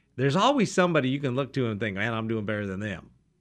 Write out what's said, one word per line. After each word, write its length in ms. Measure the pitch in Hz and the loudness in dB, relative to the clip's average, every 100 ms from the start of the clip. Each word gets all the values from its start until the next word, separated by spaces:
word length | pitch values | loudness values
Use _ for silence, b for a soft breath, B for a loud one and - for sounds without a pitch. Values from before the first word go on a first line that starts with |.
| b - | b -2
There's 180 | 139 160 | 2 4
always 360 | 233 285 190 | 4 4 2
somebody 360 | - 180 156 127 | 2 2 2 2
you 100 | 139 | 0
can 160 | 139 123 | -2 -2
look 160 | 131 | -2
to 140 | 139 117 | -2 -2
and 100 | 104 | -2
think, 180 | 110 95 | -4 -2
"Man, 160 | 113 | -2
I'm 140 | 113 113 | -2 -2
doing 160 | 113 | -2
better 220 | 101 104 101 | -2 -4 -4
than 140 | 95 | -4
them. 300 | 104 87 - _ _ _ | -6 -8 -12 _ _ _